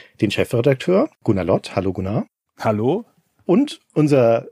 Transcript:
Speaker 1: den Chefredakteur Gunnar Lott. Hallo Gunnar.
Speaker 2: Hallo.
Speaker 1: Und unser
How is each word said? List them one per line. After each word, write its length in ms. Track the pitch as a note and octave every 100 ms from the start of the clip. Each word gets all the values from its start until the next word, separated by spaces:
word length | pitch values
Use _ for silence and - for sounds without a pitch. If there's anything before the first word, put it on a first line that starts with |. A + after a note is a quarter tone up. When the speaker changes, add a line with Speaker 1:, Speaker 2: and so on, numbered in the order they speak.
| - -
Speaker 1:
den 80 | G#2
Chefredakteur 800 | - - A#2+ C#3 C3 - F#3 D4+ _
Gunnar 220 | - F#2+
Lott. 320 | E2+ - - -
Hallo 160 | F#2+
Gunnar. 340 | F2+ F#2+ A2+ - _ _ -
Speaker 2:
Hallo. 460 | A#2 G#2 A#2 F#3+ A#3 _ _ _ -
Speaker 1:
Und 340 | F#3+ C#4+ - _
unser 520 | - D3+ C#3 A#2 A#2 -